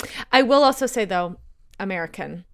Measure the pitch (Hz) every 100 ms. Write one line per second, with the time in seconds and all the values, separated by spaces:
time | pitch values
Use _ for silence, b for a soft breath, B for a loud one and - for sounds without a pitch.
0 | B B B 262 254 277 277 277 254 247
1 | 196 185 175 180 - - _ - 196 185
2 | 165 - 143 170 -